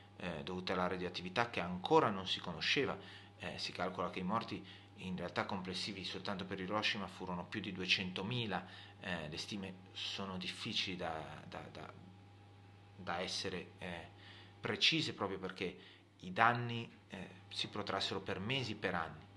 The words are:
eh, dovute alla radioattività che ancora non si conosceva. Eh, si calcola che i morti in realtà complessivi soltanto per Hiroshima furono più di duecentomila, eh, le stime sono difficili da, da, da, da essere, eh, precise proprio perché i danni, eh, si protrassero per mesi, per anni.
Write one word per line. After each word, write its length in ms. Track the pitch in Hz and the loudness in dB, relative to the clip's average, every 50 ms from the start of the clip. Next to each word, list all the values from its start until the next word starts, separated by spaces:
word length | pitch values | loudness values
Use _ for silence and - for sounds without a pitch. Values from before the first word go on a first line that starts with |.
| - - - | -18 -18 -12
eh, 260 | - - 90 82 76 71 | -6 -4 -4 -4 -2 -4
dovute 300 | 80 92 92 92 95 98 | -4 -4 -2 0 2 4
alla 140 | 90 90 | 4 4
radioattività 640 | 90 95 90 90 87 87 - 87 90 90 120 117 - | 4 4 2 0 -2 -2 -4 -4 0 2 2 2 2
che 100 | - - | 2 0
ancora 500 | 87 90 90 90 - - 151 160 147 117 | 0 0 0 0 4 8 8 8 8 8
non 160 | 101 95 92 | 4 2 0
si 140 | 90 - - | 0 0 0
conosceva. 560 | - 90 82 78 82 - - 151 131 92 85 - - - - - - - - - | 0 -2 -4 0 2 4 4 4 4 2 2 -2 -4 -10 -14 -14 -16 -16 -12 -8
Eh, 200 | - 87 - - | -6 -6 -4 -2
si 140 | - - - | -4 -4 -2
calcola 380 | - 90 92 90 - 90 87 | 0 0 0 2 2 0 0
che 100 | - 92 | 0 0
i 40 | 90 | 0
morti 400 | 92 104 113 110 - - - - - - - - - - - | 2 2 2 0 0 -4 -6 -6 -8 -14 -16 -16 -16 -12 -8
in 160 | - 92 92 | -6 -4 -2
realtà 280 | 90 85 87 - 117 110 | -2 -2 -2 0 0 0
complessivi 600 | - 107 95 90 92 90 - - - 101 98 90 | 2 0 -2 -2 -2 -2 -2 -2 -2 -2 -4 -4
soltanto 420 | - - 95 90 - 101 92 98 | -4 -4 -4 -2 -2 -2 -2 -2
per 120 | 92 101 92 | -4 -4 -2
Hiroshima 480 | 92 90 104 107 104 - - 107 98 | -2 0 2 2 4 4 2 2 -2
furono 380 | 90 - - 92 90 90 87 87 | -4 -6 -6 -4 -2 -2 -2 -2
più 160 | - - 110 | -4 -4 -4
di 120 | 92 104 90 | -2 -2 -2
duecentomila, 960 | 90 92 90 - - 98 92 92 - 95 104 127 123 117 104 92 87 - - - - - - - - | 0 2 4 4 4 4 2 -2 -2 0 0 0 0 0 2 0 0 -2 -4 -10 -14 -14 -14 -12 -6
eh, 280 | - 98 90 85 78 76 | -2 0 0 0 0 -2
le 80 | 78 | -4
stime 380 | 85 - - 110 101 92 95 92 - - - - | -4 -4 -4 -4 -4 -4 -6 -8 -10 -14 -12 -8
sono 460 | - - - - - 98 98 92 92 | -6 -4 -4 -2 -2 -2 -2 -2 -2
difficili 580 | 90 92 - - - 123 104 - - 101 90 | -2 -4 -4 -4 -2 0 2 2 2 2 0
da, 460 | 90 87 82 82 78 78 76 76 78 - | 0 0 0 0 0 -2 -6 -8 -10 -10
da, 140 | - - 82 78 - | -8 -8 -8 -8 -8
da, 220 | - 78 78 - - - - - - - - - - - - - - - - - - - - - - | -10 -10 -10 -10 -12 -14 -14 -16 -16 -16 -18 -18 -18 -18 -18 -18 -18 -18 -18 -18 -18 -18 -18 -16 -14
da 240 | - 92 87 85 87 | -8 -2 0 0 2
essere, 520 | 92 92 - - - 95 90 87 80 - - - | 2 0 0 0 0 0 0 -2 -4 -6 -10 -8
eh, 300 | 90 90 87 85 80 - - - - - - - - - - - | -6 -6 -4 -6 -8 -10 -12 -16 -16 -16 -16 -16 -16 -18 -10 -4
precise 540 | - 113 107 - - - 165 160 117 - 110 | 0 0 4 6 8 8 8 8 4 2 2
proprio 260 | - 107 95 95 90 | 2 2 2 2 0
perché 400 | 92 92 - - 101 87 - - - - - - - - - - | -2 -2 -2 0 0 0 -2 -4 -10 -16 -18 -20 -20 -20 -18 -12
i 120 | - 92 90 | -8 0 6
danni, 580 | 113 113 117 120 120 120 120 117 117 117 - - - - - | 8 10 10 10 8 4 0 -2 -2 -4 -6 -8 -16 -14 -10
eh, 200 | - 95 90 90 92 95 101 - | -8 -8 -8 -8 -10 -14 -14 -8
si 200 | - - - - | -4 -4 -4 -2
protrassero 520 | - 107 98 95 - 98 - - 107 95 | -2 -2 0 2 2 2 2 2 0 0
per 200 | 92 - 98 90 | 0 0 0 0
mesi, 340 | 95 110 135 139 123 - 104 | 2 2 2 2 2 0 0
per 200 | - - 95 90 | 0 0 2 2
anni. 300 | 87 82 78 76 - - - - | 2 0 0 -4 -8 -12 -16 -16